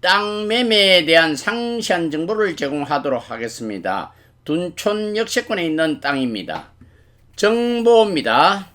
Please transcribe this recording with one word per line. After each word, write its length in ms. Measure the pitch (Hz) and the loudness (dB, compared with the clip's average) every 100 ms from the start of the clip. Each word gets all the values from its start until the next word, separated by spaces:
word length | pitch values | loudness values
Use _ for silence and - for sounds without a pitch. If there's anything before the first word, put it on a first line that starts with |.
땅 440 | 180 202 208 208 214 | 2 2 0 -4 -2
매매에 600 | 226 240 214 196 180 156 | 0 2 4 6 6 6
대한 280 | 165 160 | 4 4
상세한 760 | 143 - 233 240 233 214 180 165 | 0 -4 -4 -4 -6 -2 -2 -2
정보를 440 | 151 170 214 208 | -4 -4 -2 -2
제공하도록 760 | 165 143 147 139 143 139 127 - | -2 -4 -4 -2 -2 -2 -4 -6
하겠습니다. 800 | 113 117 - 113 98 92 95 78 _ _ _ | -8 -8 -8 -8 -6 -4 -4 -6 _ _ _
둔촌 720 | - 160 180 175 208 214 214 208 | -6 -4 -4 -4 -4 -2 -4 -4
역세권에 480 | 226 - - 208 | -4 -4 -4 -4
있는 360 | 165 156 160 139 | -2 0 -2 -2
땅입니다. 720 | 143 139 127 107 80 78 - _ - _ _ _ _ | -4 -2 -2 -4 -8 -10 -12 _ -20 _ _ _ _
정보입니다. 1400 | - 208 233 240 240 233 233 214 165 117 117 165 202 190 | -2 0 2 0 0 4 6 4 2 2 4 4 2 -6